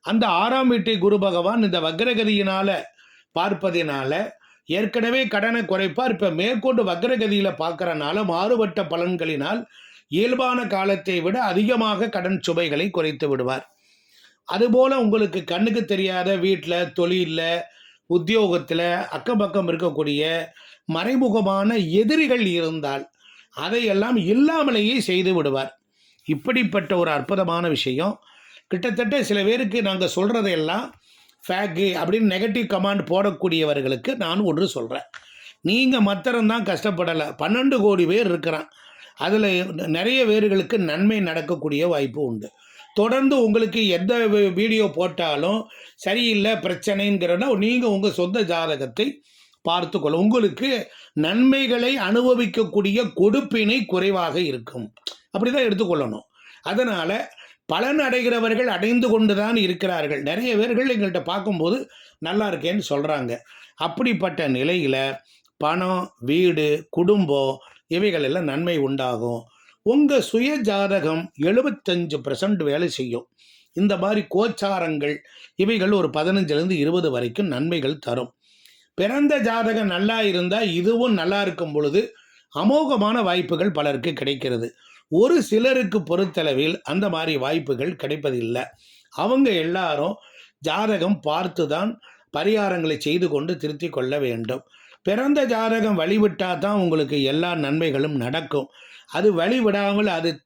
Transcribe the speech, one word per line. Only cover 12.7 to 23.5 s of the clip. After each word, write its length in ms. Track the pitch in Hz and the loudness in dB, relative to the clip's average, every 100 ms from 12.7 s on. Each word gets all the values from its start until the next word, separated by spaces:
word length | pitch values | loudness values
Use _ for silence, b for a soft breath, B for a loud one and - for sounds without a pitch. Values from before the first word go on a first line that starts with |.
| 147 196 | 0 -2
குறைத்து 380 | 185 156 139 147 | 0 -2 -2 -2
விடுவார். 360 | 135 127 131 - _ b b b b b b - | 0 -2 -4 -8 _ b b b b b b -6
அதுபோல 460 | 185 240 247 262 269 | 0 4 6 4 4
உங்களுக்கு 440 | 220 214 208 190 | 2 2 0 -2
கண்ணுக்கு 380 | 151 175 226 220 - | -4 -2 0 0 -2
தெரியாத 440 | 196 190 185 180 196 | -2 -2 -2 0 0
வீட்ல, 380 | 190 185 151 175 170 - | 2 0 0 -2 -2 0
தொழில்ல, 460 | 175 190 170 160 165 170 170 b b b _ | 0 2 0 -2 -2 -4 -6 b b b _
உத்தியோகத்துல, 720 | 175 165 220 202 170 147 165 175 175 180 | -2 2 2 4 0 0 -2 0 -2 -4
அக்கம் 320 | - - 220 | -6 -2 0
பக்கம் 300 | 202 202 175 | 0 0 -2
இருக்கக்கூடிய 540 | 165 175 147 151 143 156 165 160 B B B - | -2 -2 -2 -2 0 0 -2 -6 B B B -6
மறைமுகமான 760 | 160 202 262 247 220 196 196 208 233 165 | -2 0 2 2 2 2 2 2 0 2
எதிரிகள் 560 | 185 214 311 294 247 202 | 2 4 2 2 2 2
இருந்தால் 600 | 170 165 160 143 139 139 b b b b | 0 -2 -4 -4 -6 -8 b b b b